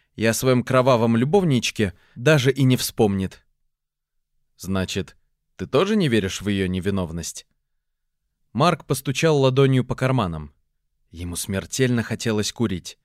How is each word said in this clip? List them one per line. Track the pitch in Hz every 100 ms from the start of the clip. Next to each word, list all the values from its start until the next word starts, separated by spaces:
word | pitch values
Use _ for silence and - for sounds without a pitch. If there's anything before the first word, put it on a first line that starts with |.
| _ -
и | 110
о |
своем | 110 127 123
кровавом | 117 127 127 120 117 113
любовничке | 127 202 180 127 - - 101 - _ -
даже | 127 156 127
и | 131
не | 131 127
вспомнит». | - - 110 98 92 - _ _ _ _ _ _ _ _ _ _ _ _
«Значит, | 90 98 92 98 87 - _ _ _ -
ты | 95
тоже | - 190 220
не | 160
веришь | 113 95 -
в | 95
ее | 101 92
невиновность?» | 92 90 98 85 82 80 - - _ _ _ _ _ _ _ _ _ _
Марк | 107 160 160 -
постучал | 139 - 131 165 147
ладонью | 135 131 139 131 120
по | -
карманам. | 131 131 95 80 76 _ _ _ _ _ _
Ему | 82 87 85
смертельно | - 98 87 - 127 120
хотелось | 110 110 117 107 101
курить. | - 113 90 - -